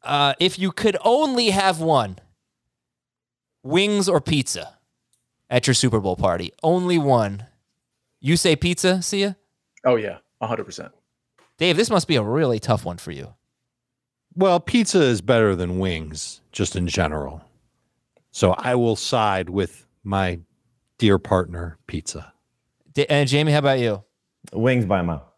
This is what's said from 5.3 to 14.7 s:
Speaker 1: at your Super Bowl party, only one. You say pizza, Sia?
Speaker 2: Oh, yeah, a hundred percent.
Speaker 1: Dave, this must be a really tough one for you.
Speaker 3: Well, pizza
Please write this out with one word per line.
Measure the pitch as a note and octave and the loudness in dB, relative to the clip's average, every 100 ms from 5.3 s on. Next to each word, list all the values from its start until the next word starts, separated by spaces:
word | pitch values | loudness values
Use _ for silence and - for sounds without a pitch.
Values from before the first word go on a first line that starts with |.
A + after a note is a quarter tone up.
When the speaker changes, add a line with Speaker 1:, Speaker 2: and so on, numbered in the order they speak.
| _ _ | _ _
Speaker 1:
at | B2 C3 | -2 2
your | |
Super | B2+ B2+ A2 | 2 2 0
Bowl | G2 F#2 | 0 0
party, | G2 F2 F2+ _ | 0 -2 -6 _
only | D#3+ F3+ F3+ E3+ | 0 0 0 0
one. | C#3+ B2 G#2 G2 A2+ _ _ _ _ _ _ _ | 2 2 0 -6 -14 _ _ _ _ _ _ _
You | C3 E3 | 0 2
say | F#3 D#3 | 2 2
pizza, | F3 F3 F#3+ F#3 | 0 0 0 0
Sia? | E3+ G3+ G3 F#3 _ _ _ _ | -2 -2 -4 -6 _ _ _ _
Speaker 2:
Oh, | C3 | 0
yeah, | A#2+ G#2 - _ _ | 0 -2 -10 _ _
a | A2+ | -8
hundred | A2+ | -6
percent. | G2 - - _ _ _ _ _ _ _ | -8 -14 -18 _ _ _ _ _ _ _
Speaker 1:
Dave, | E3+ E3 | 0 2
this | A3+ | 2
must | G#3 - | 0 2
be | D3 | 0
a | |
really | G#2+ C3 D3 A2 | 0 0 0 0
tough | - G#2+ | 0 -2
one | - F2 | -2 -12
for | - | -12
you. | D2 - - _ _ _ _ _ _ _ _ _ | -12 -14 -18 _ _ _ _ _ _ _ _ _
Speaker 3:
Well, | - F#3+ F3 | 0 2 2
pizza | - | 2